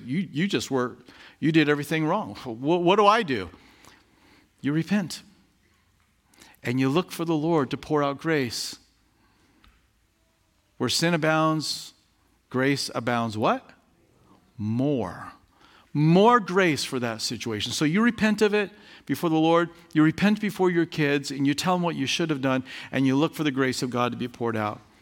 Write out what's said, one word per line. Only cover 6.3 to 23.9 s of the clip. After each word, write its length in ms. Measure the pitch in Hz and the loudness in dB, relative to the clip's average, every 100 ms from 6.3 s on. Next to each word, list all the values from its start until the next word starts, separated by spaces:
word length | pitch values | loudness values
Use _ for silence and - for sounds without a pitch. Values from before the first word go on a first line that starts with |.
| _ - _ | _ -20 _
And 180 | 131 131 | -4 0
you 80 | 131 | 2
look 240 | 156 180 | 0 -2
for 140 | - 165 | -6 -2
the 80 | |
Lord 360 | 156 160 160 131 | 0 2 2 0
to 40 | 135 | -4
pour 260 | - 151 | -2 0
out 140 | 143 139 | 0 -2
grace. 600 | 160 151 120 - - - _ _ _ _ _ _ _ _ _ _ _ _ _ _ _ _ _ _ _ _ | -2 0 -2 -6 -10 -12 _ _ _ _ _ _ _ _ _ _ _ _ _ _ _ _ _ _ _ _
Where 100 | 123 | -2
sin 240 | - 170 | 0 0
abounds, 800 | 170 156 156 160 156 139 - - _ _ _ _ _ _ | 0 2 2 2 0 -4 -8 -12 _ _ _ _ _ _
grace 420 | 123 135 135 - | 0 0 0 -4
abounds 420 | 131 120 120 117 107 | -6 -2 -2 -2 -2
what? 320 | 143 - - - _ _ _ _ _ _ _ - | -2 -2 -6 -20 _ _ _ _ _ _ _ -8
More. 760 | 104 117 139 131 90 - - - _ _ _ _ _ | -4 -2 0 -2 -4 -10 -16 -20 _ _ _ _ _
More 440 | 143 156 175 220 240 | 2 6 6 6 6
grace 460 | 180 185 180 135 | 2 2 2 0
for 160 | - 131 | -4 -4
that 220 | 120 110 | -4 -4
situation. 500 | - 110 120 107 117 | -6 -6 -6 -4 -4
So 120 | - | -2
you 180 | 151 190 | 0 2
repent 400 | 233 233 214 214 | 2 2 0 2
of 100 | 214 | 2
it 160 | 208 190 - - - - | 2 -2 -8 -20 -18 -8
before 240 | 139 175 | -4 0
the 60 | 160 | 2
Lord, 340 | 160 170 170 - - | 4 4 2 -6 -2
you 80 | 156 | 4
repent 380 | 156 - 202 214 | 4 4 2 2
before 300 | 208 - 185 | -2 0 2
your 140 | 170 | 2
kids, 460 | 160 - 143 143 139 | 0 0 0 0 -2
and 160 | 139 139 | 0 0
you 80 | |
tell 200 | 143 175 | 0 0
them 80 | 180 | 0
what 140 | 170 147 | -2 -2
you 100 | 135 | -4
should 220 | - 165 | -2 -2
have 120 | 139 | 0
done, 200 | 135 131 - - - | 0 0 -2 -14 -6
and 140 | 131 135 | 0 2
you 100 | 135 | 4
look 180 | 156 | 2
for 80 | - | 0
the 80 | 151 | -2
grace 320 | 131 131 123 | 0 -2 -2
of 60 | 127 | -4